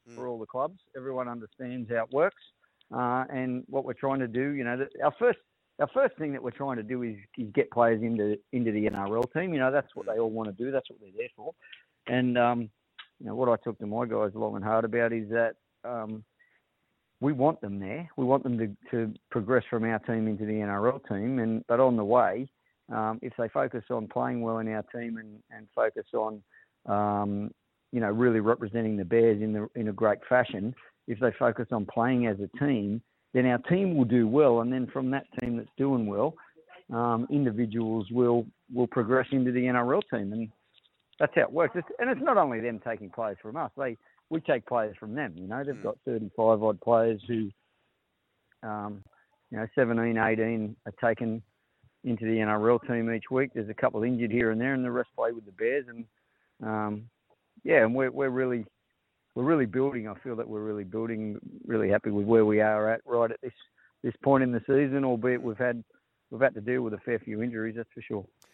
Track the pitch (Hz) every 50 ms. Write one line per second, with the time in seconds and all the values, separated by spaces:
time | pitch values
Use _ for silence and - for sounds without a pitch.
0 | _ 120 117 117 127 123 120 113 110 - - 127 135 156 190 185 _ _ - 135
1 | 127 135 131 127 127 123 120 120 113 104 _ - 131 123 123 127 120 104 120 117
2 | 110 - 123 139 160 196 - _ - _ _ _ _ _ _ _ _ - 123 123
3 | 123 123 123 131 131 - 143 131 127 127 123 127 - - 135 139 127 127 120 -
4 | - 135 135 135 131 120 107 123 135 143 147 139 123 120 120 127 135 143 - -
5 | - 147 - - 226 247 220 - _ _ _ _ _ _ _ - 147 135 - 254
6 | 277 - - - 156 151 139 131 120 123 113 - 139 139 131 117 107 107 127 123
7 | 123 117 110 101 101 - - - 123 107 101 - 135 - - 120 120 117 113 107
8 | 113 117 117 110 104 104 104 104 - _ - 127 120 113 104 107 107 104 101 101
9 | 98 98 107 117 120 117 - 156 180 190 165 143 131 131 135 147 - - - -
10 | 95 107 110 110 117 113 110 113 110 107 98 95 120 131 135 135 - - - 101
11 | 107 98 92 104 120 123 _ - 107 151 - _ _ - - - _ _ _ _
12 | - - 120 127 127 127 120 123 120 120 123 120 117 107 _ _ _ _ _ -
13 | - _ _ - 127 113 101 120 131 123 117 107 - 120 107 - 113 104 104 113
14 | 123 117 110 110 107 104 98 107 110 107 107 104 98 107 110 113 113 113 107 120
15 | 117 113 117 113 110 104 113 117 117 113 - _ _ _ _ _ - 117 123 117
16 | 110 107 110 110 110 _ _ _ _ _ _ _ _ _ _ _ _ _ _ _
17 | _ _ _ - - 139 151 127 131 151 165 - - 101 101 98 98 95 107 151
18 | 175 165 - - 131 123 135 139 127 131 123 113 113 107 101 - - - - 120
19 | 113 107 107 - _ - - 123 101 98 131 123 - - - 113 110 113 113 107
20 | - - 117 113 110 110 107 98 107 107 107 107 104 101 101 101 104 123 131 143
21 | - - 110 98 101 123 135 127 113 113 113 110 - - 120 120 135 131 120 113
22 | 104 101 117 123 117 95 95 113 135 139 _ _ _ _ _ _ _ - 120 110
23 | 110 110 110 113 - 123 117 - 120 110 - 139 139 127 - 120 107 - 123 117
24 | 110 107 - 123 123 127 123 120 117 113 113 113 110 110 110 107 101 - - 120
25 | 117 117 117 113 110 107 104 107 _ _ 120 113 107 104 - - 117 110 - 110
26 | 101 _ - 117 110 110 110 104 98 _ _ - _ _ _ _ - - 101 101
27 | 104 104 104 101 104 101 101 101 104 - - _ _ _ _ _ _ - - 123
28 | 113 104 104 113 123 123 117 110 104 107 117 120 120 104 101 117 113 110 107 101
29 | 95 85 113 117 117 117 110 104 107 110 107 104 104 - - 120 113 107 101 92
30 | 113 107 104 98 - - 127 127 123 - - 98 98 113 131 - - - _ _
31 | - - 120 101 127 120 101 - 131 120 110 - 120 - 127 113 101 90 - -
32 | 117 123 131 123 120 117 104 98 101 92 - - 143 143 139 113 101 101 104 117
33 | - _ _ _ _ _ - 127 127 127 123 120 127 - 185 185 196 190 175 147
34 | 127 113 120 123 117 107 113 143 151 135 120 117 117 120 127 131 127 - - 139
35 | 131 127 135 139 - _ - - 127 117 120 117 110 - _ - 139 139 135 123
36 | 110 104 101 101 117 151 170 - - - _ _ - _ - - - - 123 113
37 | 120 120 117 113 120 - 147 147 143 123 107 107 120 113 104 117 113 110 110 113
38 | 104 92 117 123 123 120 120 120 113 110 - _ _ - 127 120 123 117 - 127
39 | 117 101 127 135 - - 143 135 127 127 123 127 123 127 123 123 120 123 139 196
40 | 208 - - 113 101 98 104 113 113 110 - _ _ _ _ _ _ _ _ _
41 | _ _ _ - 151 147 - 175 - - - 156 170 - - 180 165 - 415 -
42 | 240 247 262 262 262 330 254 208 170 139 120 110 110 120 117 104 - 123 117 101
43 | 107 95 - - 113 107 98 - - 110 113 160 156 117 - - 139 131 117 -
44 | _ _ _ _ _ - 160 160 - - 147 123 - - 127 120 110 107 98 -
45 | - 110 107 143 147 110 80 85 92 92 110 131 143 139 135 110 98 107 110 -
46 | - 131 120 113 107 98 - - 113 110 113 107 107 110 104 92 - - 117 113
47 | 113 117 113 104 107 107 120 113 110 101 101 _ _ _ _ _ _ _ _ _
48 | _ _ _ _ _ _ _ _ _ _ _ _ - 113 107 107 104 104 104 101
49 | 101 - _ _ _ _ _ _ _ - - 107 110 110 - - 131 117 117 113
50 | 113 117 113 113 110 104 110 110 110 113 117 113 110 104 110 - - 117 104 -
51 | - 117 113 - 123 113 110 117 113 _ _ _ _ _ _ _ _ _ _ _
52 | - 127 117 101 110 110 113 113 110 107 107 107 107 113 120 117 - - 123 117
53 | 113 113 117 110 - - 131 131 139 139 - 123 107 104 110 - - 123 - 107
54 | 107 123 127 117 120 110 110 120 120 113 110 110 120 131 139 131 127 123 120 123
55 | 120 - - - 117 117 117 113 110 101 92 90 110 117 131 143 131 123 117 117
56 | 117 113 _ _ _ _ _ _ _ _ _ - - 110 110 107 107 104 104 104
57 | 113 117 _ _ _ _ _ _ _ _ _ - - - 165 147 113 110 120 131
58 | 135 131 123 135 139 135 123 127 131 127 123 120 110 - _ _ _ _ _ _
59 | _ _ _ _ _ _ - 120 123 143 165 156 131 110 90 131 135 139 139 123
60 | 107 110 101 - - 135 120 110 117 113 110 107 107 107 107 104 101 92 92 110
61 | 113 113 113 107 110 107 104 - - - - - - - 117 110 104 95 101 101
62 | - 107 104 101 101 104 117 113 110 107 107 107 107 107 107 107 107 107 113 113
63 | - - 120 117 117 113 117 - - 127 - _ - _ _ _ _ _ _ _
64 | - 123 113 - - 139 139 135 131 127 123 113 107 - 135 135 147 135 131 139
65 | 135 131 123 117 110 127 127 120 - 120 110 101 127 123 120 120 110 _ _ _
66 | _ _ _ _ _ - - 113 131 131 104 110 104 117 127 127 123 113 107 98
67 | - - 120 107 - - 107 104 113 123 117 110 110 113 110 117 113 _ - -
68 | 117 - 110 104 95 - _ _ _ _